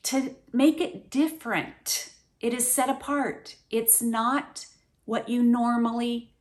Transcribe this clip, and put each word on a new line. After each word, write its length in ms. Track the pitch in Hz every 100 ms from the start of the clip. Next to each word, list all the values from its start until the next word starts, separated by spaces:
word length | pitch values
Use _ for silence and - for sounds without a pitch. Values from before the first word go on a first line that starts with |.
to 320 | - 269 262 - -
make 280 | 240 285 302
it 300 | 349 196 -
different 1000 | 262 311 320 233 185 143 - - - - - _ _
it 140 | 233
is 160 | 247 240
set 180 | - 262
apart. 680 | 269 - 285 240 - - - _
It's 300 | 226 226 -
not 680 | 233 226 233 277 285 - - _ _ _
what 240 | - 226 226
you 140 | 240
normally 880 | 240 240 233 240 233 233 240 240 233 _